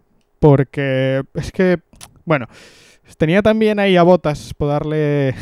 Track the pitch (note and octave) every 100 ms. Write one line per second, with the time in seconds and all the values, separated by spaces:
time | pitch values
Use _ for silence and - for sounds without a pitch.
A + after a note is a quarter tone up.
0 | _ _ _ - D3+ C#3 C3 - C#3 C3
1 | C3 C3+ C3+ E3 - - F#3 E3+ _ -
2 | - _ - D3 A2 - - _ _ _
3 | _ - D#3 F#3+ G#3+ A3 G#3+ G#3 G3+ F3+
4 | E3+ F3+ D3+ C#3+ - - D3 D3 D3+ D#3
5 | D3+ C#3+ C3+ -